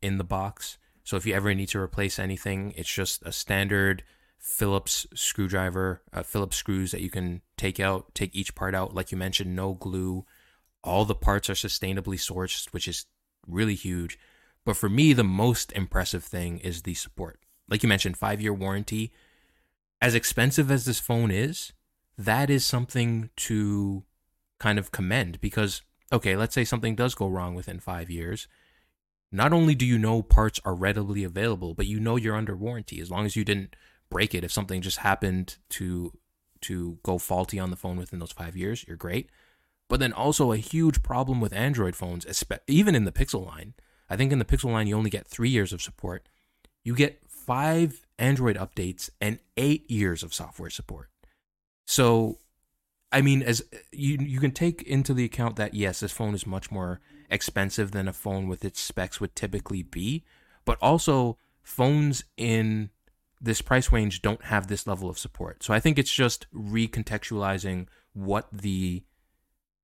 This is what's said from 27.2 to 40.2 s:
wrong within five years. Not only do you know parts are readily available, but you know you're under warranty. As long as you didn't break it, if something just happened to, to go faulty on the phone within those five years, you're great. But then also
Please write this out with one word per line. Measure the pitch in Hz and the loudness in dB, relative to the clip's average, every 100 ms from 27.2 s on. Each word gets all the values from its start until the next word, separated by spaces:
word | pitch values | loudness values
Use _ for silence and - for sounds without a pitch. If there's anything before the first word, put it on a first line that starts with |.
| 98 | -2
wrong | 92 90 87 | -2 -4 -6
within | 90 90 | -8 -12
five | - 87 85 | -8 -8 -6
years. | 85 85 107 - _ _ _ _ _ _ _ _ | -6 -6 -8 -10 _ _ _ _ _ _ _ _
Not | 98 135 | 2 4
only | 170 160 | 6 6
do | 135 123 | 4 4
you | 117 | 4
know | 110 113 | 4 2
parts | 107 - 110 - | 8 8 8 2
are | 98 90 | -4 0
readily | 95 104 101 101 | 2 2 -2 -2
available, | 92 90 113 95 87 | -2 -2 -2 -2 -4
but | 85 101 | -2 -2
you | 107 | 0
know | 113 120 | 0 0
you're | 110 107 | 0 -2
under | 107 92 | -2 -4
warranty. | 110 120 101 - | -6 -8 -10 -12
As | 87 | -6
long | 92 104 | -2 -2
as | 110 | 0
you | |
didn't | 101 101 95 - _ _ _ | 0 0 -2 -14 _ _ _
break | 90 107 87 | 0 0 0
it, | |
if | 87 | -2
something | - 95 95 | -4 -2 -4
just | 92 - | -4 0
happened | 101 98 98 92 92 - _ | 2 2 2 0 -4 -10 _
to, | - 95 87 87 - _ _ _ _ | -8 -4 -4 -6 -12 _ _ _ _
to | - 92 87 85 | -8 -6 -6 -6
go | - 90 | -2 -2
faulty | - 90 92 98 | 0 -2 -2 -4
on | 92 | -4
the | 90 | -6
phone | 98 90 | -6 -6
within | 87 90 | -8 -10
those | 85 | -10
five | - 85 90 | -10 -10 -6
years, | 95 117 - | -4 -6 -10
you're | 85 | -12
great. | 87 101 143 _ _ _ _ _ _ | -6 -6 -6 _ _ _ _ _ _
But | 127 | 2
then | 127 | 2
also | 104 | 2